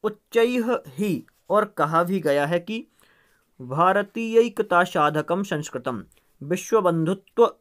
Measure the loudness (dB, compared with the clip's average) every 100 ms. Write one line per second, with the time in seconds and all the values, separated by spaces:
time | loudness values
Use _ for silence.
0 | -6 -8 _ 0 2 0 -2 -4 -6 -6
1 | -4 -4 -6 _ _ 0 0 0 2 2
2 | 2 0 2 2 2 -2 -2 -10 -10 _
3 | _ _ _ _ _ _ -10 0 2 2
4 | -2 -6 2 4 2 0 0 2 2 2
5 | 0 0 -2 -4 -4 -6 -6 -10 -8 -10
6 | -12 _ _ _ -8 -8 0 0 2 0
7 | -2 -4 _ 0 0 0